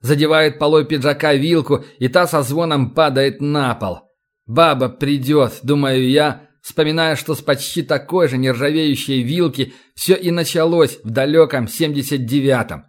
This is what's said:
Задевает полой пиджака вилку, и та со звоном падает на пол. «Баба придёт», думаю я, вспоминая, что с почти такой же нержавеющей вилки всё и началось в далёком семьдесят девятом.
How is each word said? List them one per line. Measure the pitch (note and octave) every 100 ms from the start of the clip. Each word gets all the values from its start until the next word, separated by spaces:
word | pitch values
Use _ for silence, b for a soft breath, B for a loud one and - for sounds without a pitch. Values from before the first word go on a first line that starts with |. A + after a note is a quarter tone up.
Задевает | A#2 C#3+ D3+ D#3 D#3 -
полой | D3+ D#3
пиджака | D3 D#3 C3+ C#3+ D#3
вилку, | C#3+ D3+ E3 C#3+ C#3 B B
и | B2+
та | F3 F3
со | E3
звоном | B2 D3 E3 D3 C3
падает | C3 D#3 C3+ C#3 -
на | D3 D3 C3+
пол. | A#2 G2+ F2 _ _ _ _ -
«Баба | A#2+ E3 C3+ C3
придёт», | - C#3+ C#3+ B2+ D3+ B2 -
думаю | A#2+ D3 C#3 C3 B2+
я, | C#3 D3+ B2+ - _
вспоминая, | - - D3+ D#3+ D#3+ D3
что | -
с | C#3
почти | - C#3 - -
такой | D#3 C#3+ C3+ F3+ D#3+
же | B2+
нержавеющей | C3 A#2+ C#3+ D#3 D#3 C3+ - C3+
вилки | A#2+ E3+ E3+ B2+ C3 B B
всё | - -
и | F#3 F#3
началось | E3+ E3 F3 D#3+ E3+ C#3 -
в | A2
далёком | A2+ C3+ D#3 D#3 C#3 A2+
семьдесят | - D#3 C#3+ C3+ C#3+ A#2
девятом. | C#3+ C3+ B2+ - D#2